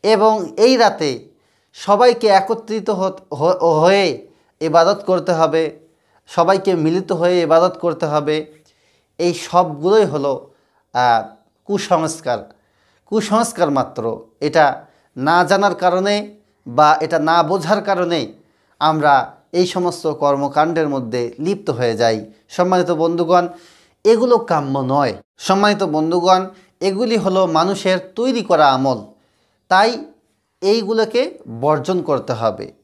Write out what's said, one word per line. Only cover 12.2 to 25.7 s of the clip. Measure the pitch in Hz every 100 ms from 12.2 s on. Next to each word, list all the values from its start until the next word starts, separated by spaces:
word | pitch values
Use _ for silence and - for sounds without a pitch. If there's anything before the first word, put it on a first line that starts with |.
| 127 113 - _ _ _ _ _ _
কুসংস্কার | 214 208 214 233 - 165
মাত্র। | 139 120 - 113 110 - _
এটা | 147 156 143 - - _ _ -
না | 139 175
জানার | 175 196 202 202
কারণে | 180 180 196 208 208 - _ _ -
বা | 120 151 156
এটা | 160 165
না | 156 170
বোঝার | 156 190 156 208
কারণে | 202 185 170 165 113 - _ _ _ _
আমরা | 156 156 147 135 120 - _
এই | 175 180
সমস্ত | 185 180 175 160
কর্মকাণ্ডের | 147 143 139 139 147 156 165 156
মধ্যে | 139 117 123 120 123
লিপ্ত | 160 202 180
হয়ে | 120 120 110
যাই। | 117 110 - _ _
সম্মানিত | - 180 180 170
বন্ধুগণ, | 160 165 170 165 180 175 - - _ _ _
এগুলো | 208 226 247 233
কাম্য | 226 160 139 135
নয়। | 127 139 131 95 _ _
সম্মানিত | - 190 208